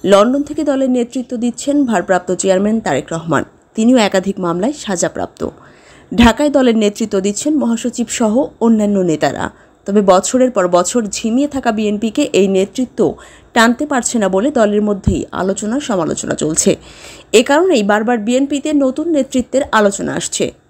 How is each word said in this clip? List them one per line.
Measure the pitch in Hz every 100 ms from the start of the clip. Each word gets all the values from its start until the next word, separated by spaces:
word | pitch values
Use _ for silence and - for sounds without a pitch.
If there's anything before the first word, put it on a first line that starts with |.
লন্ডন | 175 196 226 277
থেকে | 285 302
দলের | 294 269 269
নেতৃত্ব | 247 240 262 247 247
দিচ্ছেন | 240 240 277 285
ভারপ্রাপ্ত | 262 196 175 185 -
চেয়ারম্যান | 180 190 185 208 226
তারেক | 202 139 -
রহমান, | 165 165 143 - _ _
তিনিও | - 226 254
একাধিক | 202 190 190 190
মামলায় | 180 175 220
সাজাপ্রাপ্ত। | 294 - 175 175 - 87 - - - - - _ - -
ঢাকায় | 185 240 220 294
দলের | 277 254 226
নেতৃত্ব | 208 202 220 196
দিচ্ছেন | 196 202 302
মহাসচিব | 311 233 226 247 240 233
সহ | - 220 226 233 -
অন্যান্য | 226 220 208 202
নেতারা। | 180 151 143 - - - _ _ -
তবে | 202
বছরের | 196 185 - 254 254
পর | 208 180
বছর | 175 180 240 208
ঝিমিয়ে | - 226 240 285
থাকা | 269 247
বিএনপিকে | 220 208 208 226 247 285
এই | 185 196
নেতৃত্ব | 190 196 - 247 - 170 - - - _
টানতে | 247 226 240 294
পারছে | 269 226 240
না | 190
বলে | 190 262
দলের | 285 208 208
মধ্যেই | 208 196 - 165 -
আলোচনা | - 190 196 208 262
সমালোচনা | 294 196 160 - -
চলছে। | - 151 170 196 - - - - - _
এ | 220
কারণেই | 254 285 370 277
বারবার | 202 208 226 240
বিএনপিতে | 208 247 277 285 311
নতুন | 302 262 254 320
নেতৃত্বের | 302 262 262 247 262 277
আলোচনা | 220 202 202 160
আসছে | 143 - - 170 -